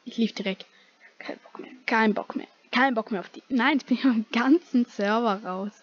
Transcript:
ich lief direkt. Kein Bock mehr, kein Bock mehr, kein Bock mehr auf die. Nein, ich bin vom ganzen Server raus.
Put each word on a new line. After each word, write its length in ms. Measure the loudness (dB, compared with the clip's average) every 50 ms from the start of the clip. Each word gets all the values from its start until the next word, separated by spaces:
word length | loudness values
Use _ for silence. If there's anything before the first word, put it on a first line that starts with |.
| _
ich 140 | -12 -4
lief 160 | -2 -2 -2 -2
direkt. 320 | -6 -6 -6 -6 -8 -12 _ _ _ _ _ _ _ _ -20 _ _
Kein 200 | -14 -14 -14 -14
Bock 200 | _ -20 _ -18
mehr, 120 | -18 -16 -20 -12 _
kein 280 | -2 2 2 4 4 2
Bock 220 | 0 -4 -6 -8
mehr, 120 | -10 -10 -10 _ _ _ _
kein 240 | 0 2 2 2 2
Bock 180 | -2 -4 -4
mehr 100 | -6 -6
auf 80 | -6 -10
die. 120 | -16 -20 _
Nein, 300 | _ -2 0 2 2 2
ich 80 | 0 0
bin 120 | 0 -2
vom 280 | 2 2 2 2 2 -2 -2 -2
ganzen 500 | 0 4 4 4 4 2 0 0 0 0
Server 580 | 0 -2 -4 0 0 0 2 2 0 -2 -2 -4
raus. 260 | -8 -6 -6 -6 -8 -10 _